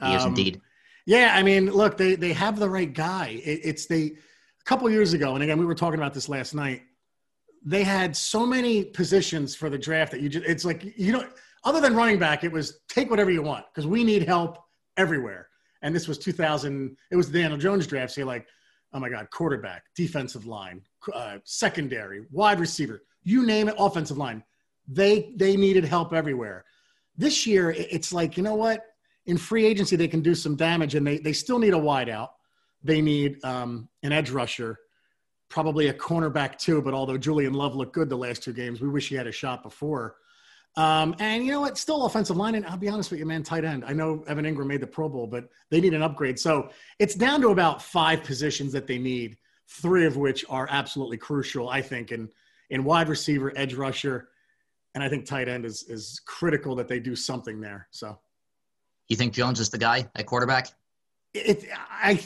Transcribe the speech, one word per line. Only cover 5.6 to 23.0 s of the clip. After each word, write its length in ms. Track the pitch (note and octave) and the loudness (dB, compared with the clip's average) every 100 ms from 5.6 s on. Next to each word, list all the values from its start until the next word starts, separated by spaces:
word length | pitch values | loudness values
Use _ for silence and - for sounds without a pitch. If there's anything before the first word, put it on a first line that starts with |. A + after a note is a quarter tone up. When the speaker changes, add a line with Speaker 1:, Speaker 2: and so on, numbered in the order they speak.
| E3+ | 2
Speaker 2:
were 80 | |
talking 240 | E3 F3 D#3 | 0 0 0
about 160 | C#3+ | -2
this 140 | C#3 C3+ | -4 -6
last 260 | C#3 B2+ | -6 -4
night, 280 | D3+ C#3 B2 _ _ _ _ _ _ _ _ | -4 -4 -6 _ _ _ _ _ _ _ _
they 180 | D3 F#3+ | -2 0
had 340 | G3 G3 F3+ C#3+ | 2 2 0 -2
so 300 | - A3 A#3+ | -2 0 2
many 380 | B3+ B3 G#3+ | 2 2 2
positions 680 | F#3 - E3+ F#3+ F3 D#3+ C3+ | 0 -2 4 4 4 -2 -4
for 140 | - D#3 | -4 -6
the 100 | C#3 | -4
draft 340 | D3+ D#3+ D#3 | -2 0 0
that 80 | C3 | -2
you 80 | C#3+ | -4
just, 180 | D#3 E3+ | -2 -2
it's 180 | E3 | -2
like, 160 | F3 E3 G3 A3+ | -2 -4 -8 -4
you 160 | F#3+ | 0
know, 120 | B3 - - - _ | 0 -2 -14 -20 _
other 160 | B3 D#4 | 0 4
than 140 | C#4 A3+ | 4 6
running 220 | A#3 G3+ | 4 4
back, 260 | E3 D3 | 4 2
it 80 | E3+ | 0
was 280 | D#3+ C#3+ - - | -2 -6 -8 -4
take 220 | A#3+ C#4+ | -2 2
whatever 220 | G#3+ G3 | 2 4
you 100 | E3+ | 2
want 220 | D3 A#2 - | 0 -6 -8
'cause 120 | - D3+ | -6 0
we 180 | A3+ | 2
need 180 | A3+ G#3 | 4 4
help 360 | E3+ F3 E3+ - _ _ _ - | 4 2 0 -6 _ _ _ 0
everywhere. 520 | F#3 D3+ A2+ F#2 - _ _ _ | 2 2 -4 -10 -18 _ _ _
And 120 | D3 | -4
this 120 | E3 D#3+ | -2 -2
was 120 | C#3 | -6
two 140 | - | -4
thousand, 640 | D#3+ D#3+ D3+ C#3+ C#3 C3+ - - | 0 0 0 -2 -6 -8 -10 -2
it 60 | F3+ | 0
was 140 | C#3 | 2
the 100 | E3 | 2
Daniel 180 | D#3+ D3 | 0 0
Jones 280 | F3 G3 D3+ | 2 2 0
draft. 260 | C#3 B2+ | -4 -4
So 80 | C#3+ | -6
you're 60 | C3 | -6
like, 180 | B2 - _ _ _ _ | -6 -10 _ _ _ _
"Oh 80 | C#3 | -8
my 80 | B2+ | -6
God, 200 | A#2+ G#2+ | -8 -10
quarterback, 520 | - E3 B2 G#2 F2 _ - | -4 -2 -2 -4 -14 _ -4
defensive 500 | E3 D3+ B2+ A#2+ A2 | -4 -2 -6 -10 -12
line, 360 | G#2+ F#2+ F2+ _ _ | -12 -12 -16 _ _
qu-, 120 | - | -12
uh, 260 | A#2+ A#2+ G2+ | -10 -10 -12
secondary, 840 | - - A3 - C#3 A#2+ G2 G2 A2+ | -12 -2 -2 -2 -6 -6 -8 -12 -10
wide 300 | C#3+ G#3 G3 | 0 2 2
receiver, 420 | E3 - C3+ G#2+ | 0 -4 -6 -8